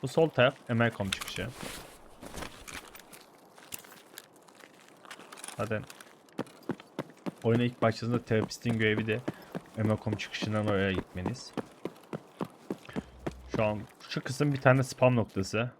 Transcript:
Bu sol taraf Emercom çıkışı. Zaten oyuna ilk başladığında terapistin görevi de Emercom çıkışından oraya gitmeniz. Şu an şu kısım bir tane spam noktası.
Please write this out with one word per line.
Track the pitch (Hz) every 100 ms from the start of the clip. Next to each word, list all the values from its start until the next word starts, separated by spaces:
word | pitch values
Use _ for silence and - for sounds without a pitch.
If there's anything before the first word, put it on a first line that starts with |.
Bu | 135
sol | - 160
taraf | - 123 139 -
Emercom | 113 117 - 98
çıkışı. | 98 - - 98 - - - - - - - - - - - - - - - - - - - - - - - - - - - - - - - - - - - - - - - - -
Zaten | 110 110 - - - - - - - - - - - - - - - -
oyuna | 117 117
ilk | 120 123
başladığında | 113 107 117 120
terapistin | - 110 107 - 120 113
görevi | 110 107 110
de | 107 - - - - - -
Emercom | 107 107 - 104
çıkışından | - - 104 107 107
oraya | 101 98
gitmeniz. | 92 - 92 90 123 - - - - - - - - - - - - - - - - - - - - - -
Şu |
an | 107 107 113 - -
şu | -
kısım | - 127 147
bir | 139
tane | 135 131
spam | 131 - 127 123
noktası. | 101 - 95 107 120